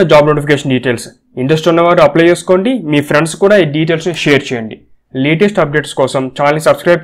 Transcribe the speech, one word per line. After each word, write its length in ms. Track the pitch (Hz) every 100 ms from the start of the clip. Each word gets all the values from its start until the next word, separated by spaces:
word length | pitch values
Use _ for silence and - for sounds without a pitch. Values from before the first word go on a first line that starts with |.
| 170
జాబ్ 180 | 151 151
నోటిఫికేషన్ 420 | 151 147 139 - 127
డీటెయిల్స్. 300 | 127 117 - - _ 127
ఇంట్రెస్ట్ 260 | 131 156 170
ఉన్నవారు 300 | 165 170 175 147
అప్లై 180 | 160 170
చేసుకోండి, 420 | 170 - 185 202 262 156
మీ 80 | 147 143
ఫ్రెండ్స్ 260 | 151 160 -
కూడా 140 | 196 208
ఈ 20 | 156 151
డీటెయిల్స్ని 400 | 160 160 180 160
షేర్ 200 | 151 139 -
చేయండి. 280 | 123 110 - _ _ _ 135 139
లేటెస్ట్ 340 | 160 202 202
అప్డేట్స్ 300 | 151 151 147 -
కోసం 240 | 135 143 131 -
ఛానల్ని 260 | 143 151 156
సబ్స్క్రైబ్ 340 | 143 180 170